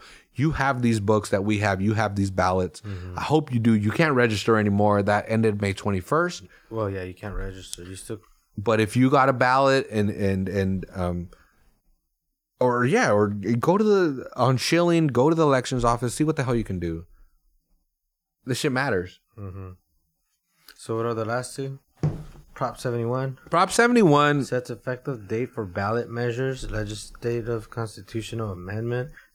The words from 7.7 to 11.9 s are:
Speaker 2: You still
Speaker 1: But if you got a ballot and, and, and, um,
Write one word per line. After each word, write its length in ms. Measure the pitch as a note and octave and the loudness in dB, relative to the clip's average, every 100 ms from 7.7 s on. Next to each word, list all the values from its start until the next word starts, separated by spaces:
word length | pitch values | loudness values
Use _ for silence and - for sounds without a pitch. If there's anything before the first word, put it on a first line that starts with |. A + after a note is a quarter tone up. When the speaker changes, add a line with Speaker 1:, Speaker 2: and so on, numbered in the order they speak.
| - | -14
Speaker 2:
You 140 | F2+ F#2 | -14 -16
still 220 | - G#2 _ _ _ - | -14 -14 _ _ _ -6
Speaker 1:
But 200 | A2 A2 | 0 2
if 160 | G#2 | 2
you 140 | B2 C3 | 4 4
got 180 | C#3 C3 | 6 4
a 20 | |
ballot 560 | B2+ B2+ C3 C3+ C3+ - | 4 2 4 4 4 2
and, 200 | G#2+ G#2 | -2 -2
and, 380 | - G2 F#2+ F#2+ | 0 0 0 -2
and, 380 | G2 F#2+ F#2+ - | 0 0 -2 -6
um, 340 | F#2+ F2 F2 F2 - _ _ _ _ _ | -6 -4 -4 -10 -16 _ _ _ _ _